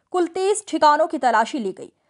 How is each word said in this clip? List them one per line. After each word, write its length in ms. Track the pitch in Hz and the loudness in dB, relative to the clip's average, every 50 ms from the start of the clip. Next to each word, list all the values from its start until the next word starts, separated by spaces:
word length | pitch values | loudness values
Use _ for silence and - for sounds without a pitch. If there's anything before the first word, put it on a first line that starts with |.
| _ _ - | _ _ -2
कुल 140 | 359 349 330 | -2 -2 -2
तेईस 360 | 339 381 370 392 415 392 - - | -2 -2 -2 -2 -2 -2 -4 -6
ठिकानों 380 | 302 311 311 302 294 302 320 339 | -2 2 4 4 4 4 2 -2
की 100 | 320 277 | -2 -2
तलाशी 420 | 254 247 226 214 233 - - 285 | 0 2 2 2 0 0 -4 -6
ली 120 | 214 190 | -6 -6
गई। 200 | 180 - - - _ _ _ | -8 -10 -14 -20 _ _ _